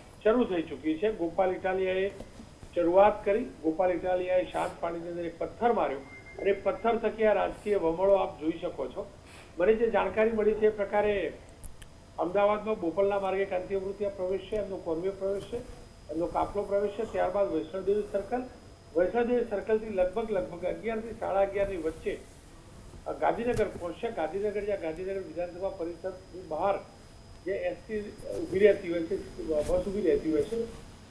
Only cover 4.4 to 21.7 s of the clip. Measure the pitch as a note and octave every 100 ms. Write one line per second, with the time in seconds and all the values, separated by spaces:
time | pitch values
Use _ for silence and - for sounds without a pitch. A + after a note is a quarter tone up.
4.4 | E3+ - F3 - E3+ E3+ E3+ F3 E3+ -
5.4 | D#3+ - A#3 G#3 D3 C3+ - - - -
6.4 | G3 G3 G3 F#3 A3+ A3+ A3 G#3+ G#3+ G3
7.4 | F3 - G#3 G3 E3 E3 G3 F#3+ - -
8.4 | D#3 E3+ F3 - B2+ - - - - -
9.4 | - - F#3 A3 A3+ A3+ F#3 G#3+ A3 A3
10.4 | G#3 G#3+ G#3+ G#3+ G3 G#3 G#3 G3+ D#3+ -
11.4 | - - - - - - - - D#3+ G3
12.4 | G3+ G#3 G#3 G#3+ E3+ D#3+ G3 G3+ F#3+ F#3
13.4 | F#3+ F#3 F3 G3 F#3+ G3 G3+ G3 F#3 F#3+
14.4 | - G#3+ G3 E3+ E3 D#3+ F#3 G3 F#3+ G3
15.4 | - A#3+ - - - - - D#3+ E3+ E3+
16.4 | - G3+ G3 G3+ G3+ - A3 F#3+ F3+ G3+
17.4 | F#3+ D#3+ D#3 F#3+ F#3 G#3 G3+ G3+ G3 B3
18.4 | B3 - - - - D#3+ F3+ A#3 A#3 B3
19.4 | A#3 G3+ G3 A3 A3 F#3+ F3+ A3+ A3 G3
20.4 | F3+ E3+ F3+ E3+ G#3+ A3 A3+ - F3 F#3+
21.4 | G3 G3 G3